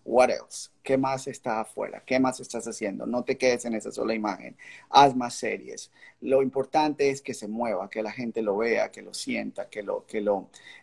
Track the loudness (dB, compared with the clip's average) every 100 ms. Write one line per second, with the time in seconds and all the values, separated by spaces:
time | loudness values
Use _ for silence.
0 | 2 6 6 4 -6 -14 -16 _ 0 2
1 | 2 -2 -6 -8 -4 -2 -4 -6 -8 -8
2 | 0 4 4 0 -6 -8 -6 -4 -4 -4
3 | -4 -4 -2 2 4 2 0 -6 -6 -6
4 | -2 -2 -2 -4 -10 -18 -20 -20 4 8
5 | 8 6 -4 -4 -4 -6 -8 -16 -16 _
6 | -20 -10 2 2 2 0 0 2 2 2
7 | 0 0 -6 -10 -8 -4 -2 -2 -4 -6
8 | -6 -6 -6 -2 0 2 2 2 0 -4
9 | -14 -10 -6 -4 -6 -8 -10 -8 -4 -6
10 | -4 -2 0 0 -2 -20 -20 -20